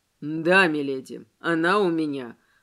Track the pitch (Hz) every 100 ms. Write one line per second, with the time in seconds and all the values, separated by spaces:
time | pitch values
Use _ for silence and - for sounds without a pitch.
0 | _ _ 147 160 165 190 180 151 139 135
1 | 135 117 - _ - 165 165 208 185 165
2 | 156 139 123 110 _ _